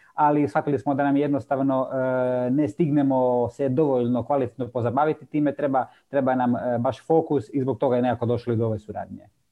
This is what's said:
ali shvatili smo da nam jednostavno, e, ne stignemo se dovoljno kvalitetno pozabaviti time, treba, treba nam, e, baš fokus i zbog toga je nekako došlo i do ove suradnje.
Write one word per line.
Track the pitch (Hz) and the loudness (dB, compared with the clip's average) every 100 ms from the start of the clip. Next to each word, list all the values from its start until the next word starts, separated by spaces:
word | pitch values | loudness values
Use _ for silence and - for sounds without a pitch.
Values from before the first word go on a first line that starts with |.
| _ | _
ali | - 151 147 139 | 0 2 4 2
shvatili | 160 147 139 | 0 0 -2
smo | 143 139 | -2 0
da | |
nam | 139 139 | 2 2
jednostavno, | 143 139 - 135 135 131 127 131 131 127 127 127 123 | 0 -2 -2 0 0 0 -2 -2 0 0 0 0 0
e, | |
ne | 139 147 | 0 -2
stignemo | - 160 143 135 131 127 123 120 | 0 0 2 2 2 2 2 0
se | - 139 | -2 -2
dovoljno | 131 147 127 120 123 | 2 2 2 2 -2
kvalitetno | 117 143 123 - 117 | 0 -2 -2 -4 -6
pozabaviti | 123 117 127 156 151 135 | -2 -2 0 0 -2 -4
time, | 151 147 143 | -2 0 0
treba, | 143 135 120 - _ | 0 0 -2 -10 _
treba | 139 131 127 | 0 0 2
nam, | 123 120 | 0 0
e, | 123 120 | -2 -2
baš | 131 117 - | -2 -4 0
fokus | 160 160 147 - | 2 2 -2 -2
i | 143 | -2
zbog | 131 113 | -2 0
toga | 139 123 | 0 2
je | |
nekako | 123 113 117 | 0 0 -2
došlo | 120 123 | -2 -2
i | 113 | -2
do | 113 | 0
ove | 107 | -4
suradnje. | - 98 92 98 - _ _ | -8 -12 -12 -14 -20 _ _